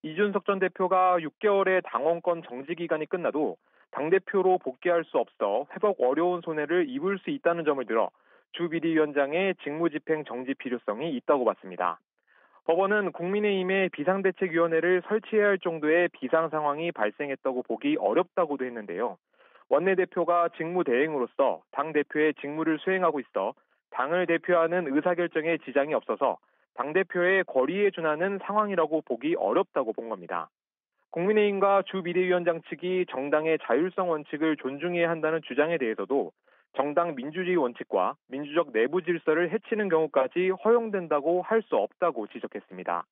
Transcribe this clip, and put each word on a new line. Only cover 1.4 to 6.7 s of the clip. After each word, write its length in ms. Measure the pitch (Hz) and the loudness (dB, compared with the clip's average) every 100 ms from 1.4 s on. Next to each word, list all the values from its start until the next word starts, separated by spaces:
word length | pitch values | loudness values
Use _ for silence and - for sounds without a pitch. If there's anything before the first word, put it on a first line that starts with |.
| 214 196 190 185 | 2 4 4 2
당원권 580 | 175 117 147 170 180 170 | 0 -2 0 0 0 -2
정지 300 | 165 123 139 | -4 -12 -8
기간이 320 | 165 170 156 151 | -6 -2 -2 -2
끝나도 500 | 185 151 135 135 85 _ _ _ | -2 0 0 -2 -4 _ _ _
당대표로 680 | - 151 190 - 196 185 180 | -6 2 2 2 2 4 2
복귀할 460 | - - 175 170 | 0 -6 0 0
수 140 | 156 147 | 0 -2
없어 480 | 117 _ 104 104 147 | -2 _ 0 0 -2
회복 280 | - 208 196 | -2 0 2
어려운 420 | 123 143 175 180 | 2 2 0 0
손해를 460 | 170 156 147 | -4 -4 0